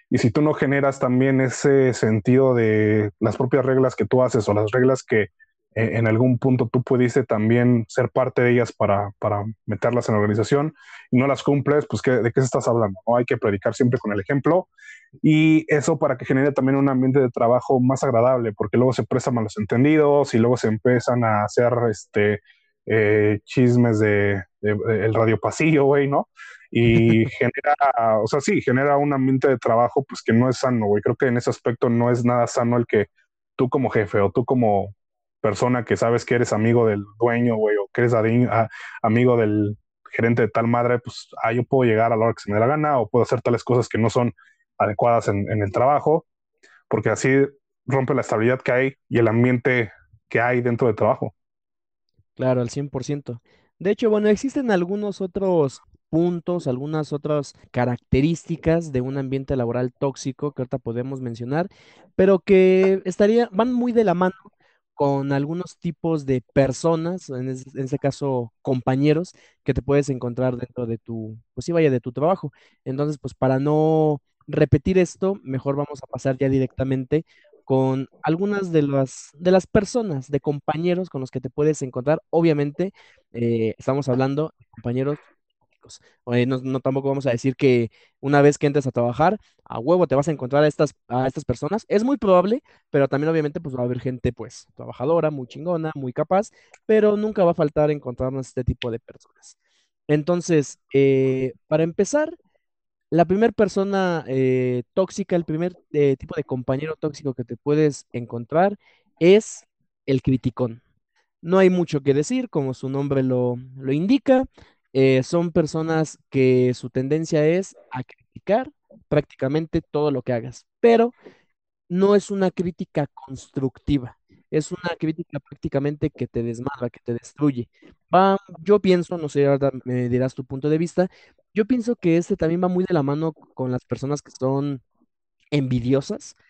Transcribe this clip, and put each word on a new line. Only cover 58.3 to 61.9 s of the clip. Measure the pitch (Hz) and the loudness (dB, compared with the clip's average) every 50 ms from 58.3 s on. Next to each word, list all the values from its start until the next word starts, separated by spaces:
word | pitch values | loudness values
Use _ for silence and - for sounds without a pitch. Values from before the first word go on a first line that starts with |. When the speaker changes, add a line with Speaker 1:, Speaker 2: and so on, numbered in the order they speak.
| 165 - - - 165 - - 165 165 170 165 156 | 0 -4 -6 -8 -8 -2 0 0 0 0 -2 -4
Speaker 2:
de | 131 123 | -4 -4
un | 123 135 135 139 | -4 -4 -6 -6
ambiente | 135 127 135 135 135 - 143 | -6 -4 -6 -6 -4 -4 -4
laboral | 131 120 117 120 123 127 123 | -2 -2 -2 -2 -4 -4 -6
tóxico | - _ 143 139 - - - 139 - - 143 147 | -4 _ -6 -6 -6 -6 -8 -10 -8 -6 -8 -8
que | - - | -6 -8
ahorita | 127 - 139 127 | -6 -6 -8 -8
podemos | - 117 113 120 127 135 139 131 | -6 -6 -6 -6 -6 -8 -10 -10
mencionar, | 127 120 113 113 120 123 143 165 185 - - _ _ _ | -10 -10 -10 -10 -8 -4 -4 -4 -4 -6 -10 _ _ _